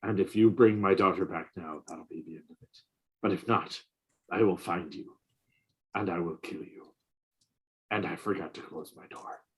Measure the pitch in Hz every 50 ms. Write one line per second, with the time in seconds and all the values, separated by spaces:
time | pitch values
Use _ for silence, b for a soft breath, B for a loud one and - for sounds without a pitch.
0 | - 101 110 98 95 - - 107 110 113 98 - 123 110 107 107 101 95 98 92
1 | 98 95 90 87 95 - 90 85 82 - _ - 82 80 78 76 - - 87 80
2 | 78 _ - - - 80 82 80 - _ - _ - _ _ - _ _ _ _
3 | _ _ _ _ - 107 101 87 - - 120 92 - - - - - _ _ _
4 | _ _ _ _ _ _ 85 95 113 101 92 87 - - 87 87 85 78 - -
5 | - - - _ _ _ _ _ _ _ _ _ _ _ _ _ _ _ _ 98
6 | 104 95 90 85 85 82 78 - - - - 78 78 - - - - - _ _
7 | _ _ _ _ _ _ _ _ _ _ _ _ _ _ _ _ _ _ 107 107
8 | 98 82 82 80 - 104 101 92 87 78 - - - - - - - - - -
9 | - - - - - - - - _ _ _